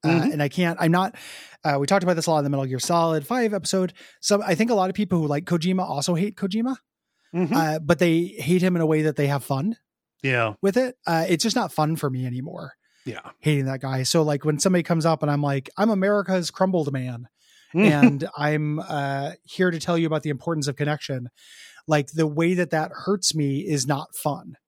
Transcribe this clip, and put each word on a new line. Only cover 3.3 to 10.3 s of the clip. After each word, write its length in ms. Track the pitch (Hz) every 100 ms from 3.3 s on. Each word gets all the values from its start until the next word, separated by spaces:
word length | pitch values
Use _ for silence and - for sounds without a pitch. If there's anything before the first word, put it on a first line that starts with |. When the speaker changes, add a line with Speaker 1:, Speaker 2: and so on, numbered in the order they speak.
| 254 226
Speaker 1:
episode. 380 | 202 - 190 185 - - _
So 220 | - 202
I 140 | 208 170
think 160 | 226
a 20 |
lot 160 | 220 185
of 60 | 190
people 240 | 208 180
who 80 | 151
like 160 | 143
Kojima 380 | 180 175 165 185 180
also 260 | 135 139 170
hate 180 | 202 -
Kojima, 380 | 202 208 240 262 _ _ _ _ _
Speaker 2:
Mm-hmm. 220 | 175 175
Speaker 1:
uh, 240 | 143 160 156
but 220 | 151 170
they 240 | 175 165 175 208
hate 220 | 131 180
him 120 | 185
in 80 | 180
a 40 | 160
way 160 | 156
that 120 | 156
they 140 | 143 143
have 160 | 143
fun 320 | - 135 180 226 _ _ _ _
Speaker 2:
Yeah. 300 | 131